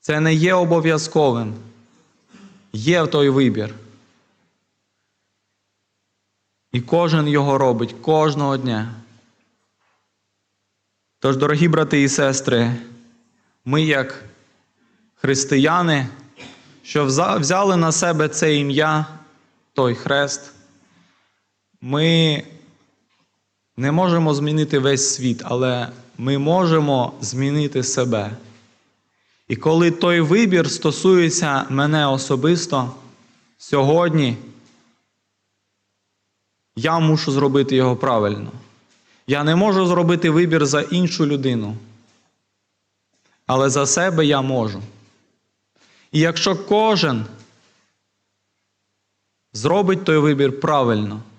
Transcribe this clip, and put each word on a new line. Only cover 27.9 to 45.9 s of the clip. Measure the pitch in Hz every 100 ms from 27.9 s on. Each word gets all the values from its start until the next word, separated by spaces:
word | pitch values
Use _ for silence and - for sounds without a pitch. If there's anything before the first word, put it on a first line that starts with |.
| - 123 110 101 107 - - _ _ _ _ _ _ _ _ _
І | 165
коли | 160 165 170
той | 165 180 175
вибір | 156 196 233 180 -
стосується | - 160 151 190 185 170 160 160 135 -
мене | 135 147 156 143
особисто, | 135 135 131 147 175 170 139 123 - - _ _ _ _ _
сьогодні | - 143 135 160 175 156 135 113 - - _ _ _ _ _ _ _ _ _ _ _ _ _ _ _ _ _ _ _ _ _ -
я | 151 165
мушу | 156 156 156
зробити | 135 143 139 135 131
його | 127 123
правильно. | 135 117 104 104 107 - - _ _ _ _ _ -
Я | 143
не | 147 170
можу | 208 190 185
зробити | 175 170 175 170
вибір | 156 175 160 147
за | 147
іншу | - 175 180 - 151
людину, | 147 131 120 104 110 - - _ _ _ _ _ _ _ _ _ _ _ _ _ _ -
але | 131 135
за | 139 139
себе | - 185 165 151
я | 143
можу. | 131 131 110 98 104 - _ _ _ _ _ _ _ _ _